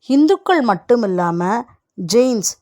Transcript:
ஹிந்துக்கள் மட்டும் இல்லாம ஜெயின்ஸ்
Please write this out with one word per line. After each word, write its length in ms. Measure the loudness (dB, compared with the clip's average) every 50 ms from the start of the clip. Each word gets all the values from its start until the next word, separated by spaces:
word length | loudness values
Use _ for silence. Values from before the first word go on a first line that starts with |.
| _ 0
ஹிந்துக்கள் 540 | 2 2 4 4 2 0 _ 0 0 2 2
மட்டும் 400 | 0 -2 -2 _ 0 0 0 2
இல்லாம 380 | -2 -2 -2 -2 -2 -2 -2 -2 -2 -4 -4 -6 _ _ _ _ _ _
ஜெயின்ஸ் 540 | -12 -8 0 2 2 2 2 -2 -2 -4 -6 -8 _